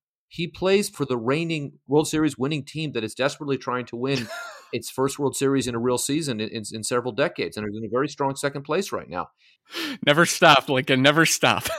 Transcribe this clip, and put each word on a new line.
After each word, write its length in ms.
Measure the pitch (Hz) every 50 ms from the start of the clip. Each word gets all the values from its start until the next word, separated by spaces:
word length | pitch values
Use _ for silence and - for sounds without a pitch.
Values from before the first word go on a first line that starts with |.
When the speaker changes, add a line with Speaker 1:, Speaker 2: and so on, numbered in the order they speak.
| _ _ _ _ _ _
Speaker 1:
He 200 | - - 170 160
plays 420 | - - 175 190 196 208 202 202
for 160 | - - 147
the 120 | 123 127 120
reigning 640 | 110 117 135 156 165 165 165 156 143 139 - _ _ -
World 200 | 135 151 156 -
Series 300 | - 156 156 151 - -
winning 280 | 123 139 156 147 -
team 260 | - - 151 160 151 127
that 100 | 120 110
is 120 | 107 -
desperately 420 | - 127 143 143 - 160 143 139 131
trying 280 | - - 120 123 120
to 100 | - -
win 320 | 117 123 135 139 127 117 104 - - - -
Speaker 2:
<laughs> 240 | - - - - -
Speaker 1:
its 160 | 120 117 -
first 280 | - - 131 135 139 -
World 180 | 147 135 127
Series 320 | - 135 135 139 135 120 123
in 80 | 117
a 40 | 117
real 180 | 117 127 123 120
season 420 | - - 139 156 165 143 123 107
in, 100 | 110 107
in, 140 | - 117 104 -
in 120 | - 110 107
several 300 | - 127 123 117 127 110
decades, 420 | 107 143 170 - - 104 85 -
and 120 | 107 107 107
is 80 | 104
in 100 | 110 113
a 40 | 104
very 180 | 104 123 143 151
strong 260 | - - 143 135 135
second 280 | - - 143 143 143 139
place 280 | 151 151 180 202 -
right 180 | - 98 82 -
now. 200 | 85 90 82 - _ _ _ _ _ _ _ - - 339 330 302 269 - -
Speaker 3:
Never 200 | - 147 156 175
stop, 440 | 170 - - 185 165 147 135 - -
Lincoln, 320 | 143 127 127 - 139 127
never 240 | 131 143 147 156 165
stop. 380 | 151 - - - 135 107 95 - - 659